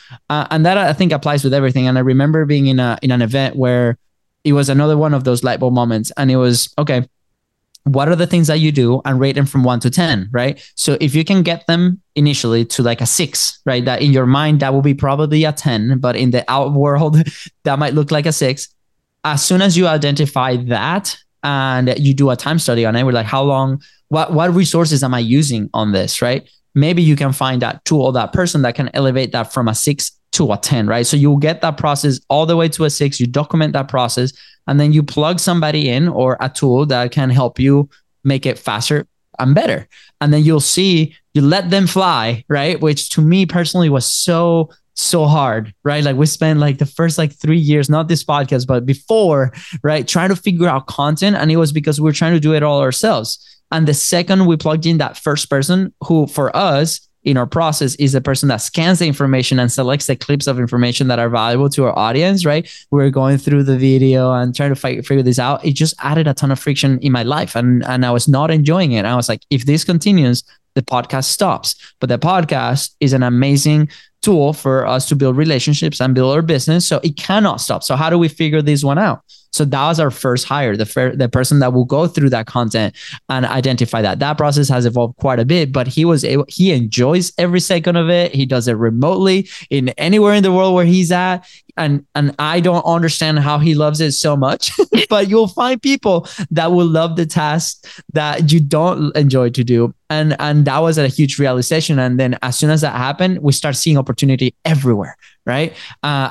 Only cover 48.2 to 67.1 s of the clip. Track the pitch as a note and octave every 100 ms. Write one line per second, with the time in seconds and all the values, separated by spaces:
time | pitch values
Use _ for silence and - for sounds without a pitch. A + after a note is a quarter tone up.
48.2 | - C#3+ C3+ C3 B2+ B2+ B2+ C3+ - A3
49.2 | F#3+ C#3+ B2 - - D3+ D3 D#3 A#2+ E3+
50.2 | F#3 F#3 G#3+ F3 F3 C3+ - - C#3+ D3+
51.2 | G3+ G#3 D#3 D#3+ D#3+ D3+ D3 D3 D#3 D3
52.2 | E3 E3+ D3+ D#3 D3+ C#3+ C3+ B2+ A3 D3
53.2 | A2+ - - _ - D#3+ D3+ C#3 - F3
54.2 | F3+ F#3+ F3+ D#3+ D#3 D#3+ E3 E3 C#3 -
55.2 | - D3 - C#3 C#3+ F3+ F#3+ - - E3
56.2 | C#3+ - C3+ - F#3+ C#3 D#3+ - _ _
57.2 | - C3 A#2+ E3 E3 D3+ C3+ - C#3 C3+
58.2 | C3 C3 C#3 A2 - - E3 F3+ E3+ C#3+
59.2 | C#3 C3 B2 C3 A#2+ C3 B2+ C#3+ - B2+
60.2 | - C#3 C#3 B2 A#2+ A#2+ A#2+ A#2+ C3+ A#2
61.2 | A#2 A#2 A2+ B2 C#3 C#3+ B2+ - A2 C3
62.2 | F3+ G3 E3 D3+ - - _ C#3+ C#3 C3+
63.2 | C3 C#3 D3 C#3+ C3+ C3 C3+ C3 C3+ C3
64.2 | B2+ B2+ B2 B2 C#3+ C3+ C3 B2+ - C#3
65.2 | B2 B2 B2+ D3 - C3+ D#3 - C3+ D#3
66.2 | D3+ C3+ C#3 C3 - C#3+ C#3 C3 C#3+